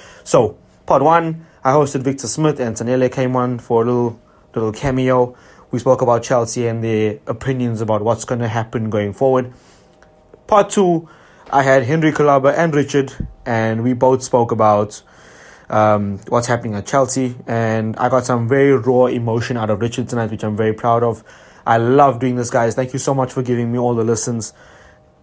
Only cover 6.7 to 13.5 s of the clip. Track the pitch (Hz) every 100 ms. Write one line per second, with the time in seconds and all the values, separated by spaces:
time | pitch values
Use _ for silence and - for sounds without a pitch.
6.7 | 113 113 110 107 104 - 117 139 131 120
7.7 | 110 107 107 107 110 - 120 117 113 113
8.7 | 120 110 104 101 98 135 127 123 - -
9.7 | - _ _ - _ _ - - 208 196
10.7 | 208 180 165 165 - - - - 139 135
11.7 | 135 123 160 156 143 147 139 135 147 165
12.7 | 147 143 143 135 - - - -